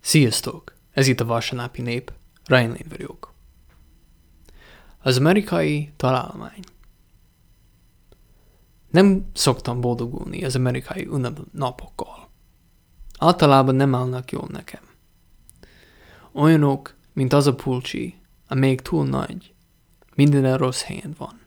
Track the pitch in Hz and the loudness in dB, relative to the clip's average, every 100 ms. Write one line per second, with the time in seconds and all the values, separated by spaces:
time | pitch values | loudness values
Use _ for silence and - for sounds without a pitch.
0 | - 156 123 - - - - _ _ - | 4 4 4 0 -8 -14 -20 _ _ 0
1 | 131 127 117 117 - 123 120 - 120 120 | 0 0 -2 -2 -4 -8 -10 -8 -6 -6
2 | - - _ _ - 131 113 - - - | -8 -20 _ _ 2 2 2 -6 -14 -14
3 | - - - _ _ _ _ _ _ _ | -16 -16 -20 _ _ _ _ _ _ _
4 | _ _ _ _ - - - - - _ | _ _ _ _ -20 -20 -20 -20 -20 _
5 | 135 127 151 208 208 170 156 147 147 - | 0 2 4 2 2 0 0 -2 -6 -2
6 | 131 127 - - 110 - - _ - _ | 0 0 -4 -12 -16 -18 -20 _ -20 _
7 | _ _ _ _ _ _ _ _ _ _ | _ _ _ _ _ _ _ _ _ _
8 | _ - _ _ _ _ _ _ _ 165 | _ -20 _ _ _ _ _ _ _ 6
9 | 196 190 - - - 120 - 123 120 120 | 6 4 -2 0 0 0 -4 -4 -2 -2
10 | 120 135 - - 143 127 127 127 127 190 | -6 -8 -10 -8 -4 -2 -2 -2 -8 -10
11 | - 147 123 147 - 170 131 - - - | -6 -4 -6 -8 -14 -8 -8 -8 -16 -14
12 | - - - _ _ _ _ _ _ _ | -14 -16 -20 _ _ _ _ _ _ _
13 | - - 160 175 147 135 131 131 139 127 | -20 0 2 4 6 6 4 2 2 0
14 | 127 127 127 - - - - - _ _ | -2 -8 -10 -12 -10 -14 -16 -20 _ _
15 | _ _ _ _ - _ - _ _ _ | _ _ _ _ -20 _ -20 _ _ _
16 | - - - 143 151 160 143 135 - _ | -20 -20 -14 2 6 6 4 0 -6 _
17 | _ - 131 143 139 127 - 127 123 - | _ -4 2 4 4 0 -4 -4 -6 -8
18 | 120 - _ _ _ 135 135 131 - 165 | -8 -12 _ _ _ 0 2 0 -2 -2
19 | 139 131 - 180 - _ _ _ _ _ | -2 -4 -6 -12 -16 _ _ _ _ _
20 | _ - 143 139 131 131 131 127 - - | _ 2 4 4 2 0 -2 -4 -10 -12
21 | - 160 156 - | -12 -14 -16 -18